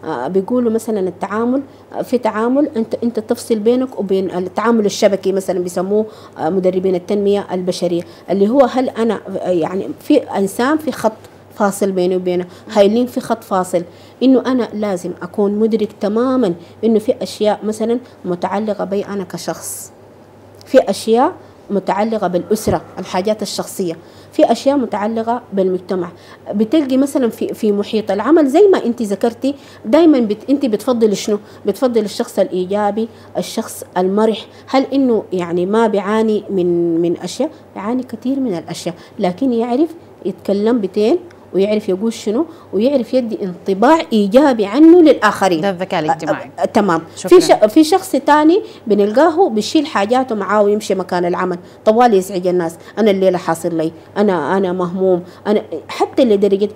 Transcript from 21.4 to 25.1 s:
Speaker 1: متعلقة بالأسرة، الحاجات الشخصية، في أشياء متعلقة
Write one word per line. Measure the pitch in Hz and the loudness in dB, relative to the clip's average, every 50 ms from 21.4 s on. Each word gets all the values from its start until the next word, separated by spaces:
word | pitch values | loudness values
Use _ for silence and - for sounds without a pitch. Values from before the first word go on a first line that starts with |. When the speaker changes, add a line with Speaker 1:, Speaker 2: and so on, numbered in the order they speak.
| - - - - - - | -20 -20 -20 -20 -10 -6
Speaker 1:
متعلقة | 208 190 180 - 185 196 214 226 220 214 196 | -4 -4 -2 -2 -2 -2 -2 -2 -2 -2 -4
بالأسرة، | 180 180 180 175 - 214 214 - - 196 160 - - - - | -2 -2 -4 -2 -2 -4 -2 0 -2 -2 -4 -4 -8 -14 -14
الحاجات | 180 - - 185 185 214 214 214 | -12 -6 -6 -4 -2 -2 -2 -4
الشخصية، | 208 196 - - 175 - - - 196 175 160 - - - - - - - | -4 -8 -8 -8 -10 -10 -6 -6 -6 -6 -6 -8 -14 -20 -20 -20 -20 -8
في | - - 311 - | 0 0 2 2
أشياء | 294 - - 277 277 | 2 0 0 0 0
متعلقة | 285 247 220 - 185 202 214 | 0 -2 -2 -4 -4 -4 -4